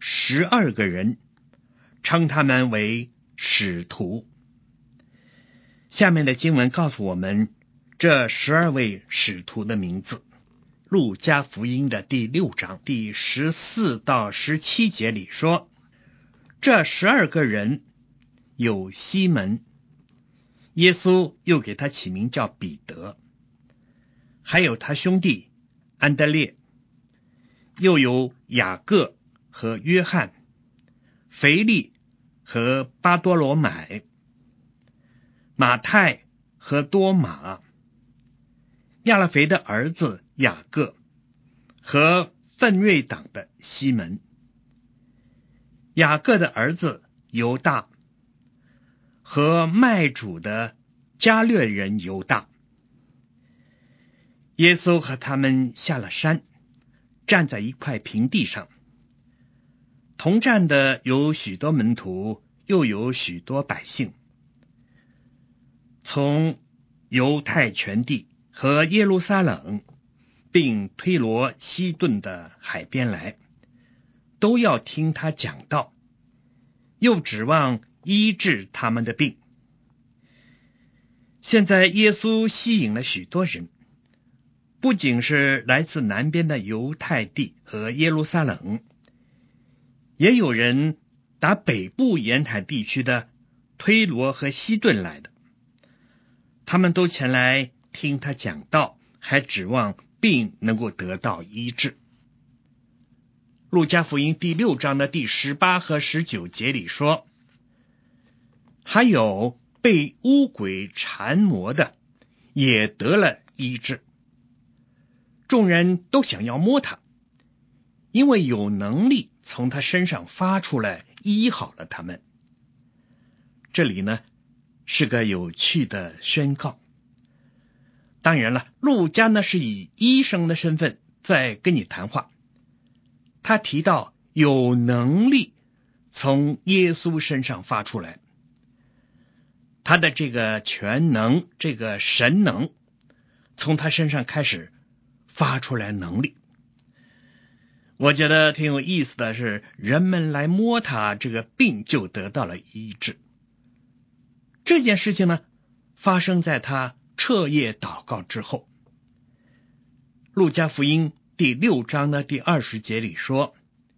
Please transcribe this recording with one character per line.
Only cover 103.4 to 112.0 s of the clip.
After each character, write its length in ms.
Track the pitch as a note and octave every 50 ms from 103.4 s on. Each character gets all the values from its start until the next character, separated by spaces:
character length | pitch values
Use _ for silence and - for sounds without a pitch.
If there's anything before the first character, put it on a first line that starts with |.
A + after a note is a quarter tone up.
| _ _ _ _ _ -
路 160 | F#3 F3+ D#3
加 180 | D#3 F3 E3+ D#3+
福 160 | - D3+ C#3+
音 160 | C#3+ D#3 D#3+
第 200 | - - F3 E3
六 220 | D#3+ A#3+ A3+ C#3
章 200 | B2 - C#3+ C#3
的 120 | C#3 C#3 C#3
第 180 | - E3 B2
十 260 | A2 - - - C#3 C#3+
八 260 | D3 F#3 F#3 F#3 F3+
和 220 | - - D#3 D3
十 240 | D3 - - D#3+ E3
九 240 | - - G2 E2+ F2
节 240 | - - A2 C3 C3+
里 140 | A#2+ F2
说， 400 | E2 - - C#3+ D3+ D#3+ D#3 - _ _ _ _ _ _ _ _ _ _ _ _ _ _ _ _ _ _ _ _ _ _ _ _ _ _ _ _ _ _ _ -
还 200 | - - G#3 B3
有 580 | B3 F#3+ B2+ A2 G#2+ F#2+ G2 A2+ B2 A#2+ _ _ _ _ _ -
被 340 | A#3+ G#3 D#3+ D3 - - _ -
污 260 | B3 C#4 C#4+ C#4 -
鬼 400 | - - - F#2+ F#2+ F#2+ G2+ - -
缠 440 | - - - - - G2 A#2 C#3+ F#3
磨 360 | G#3+ F#3+ C3 F#2 F2+ G#2 C#3
的 200 | D3+ D#3+ - - _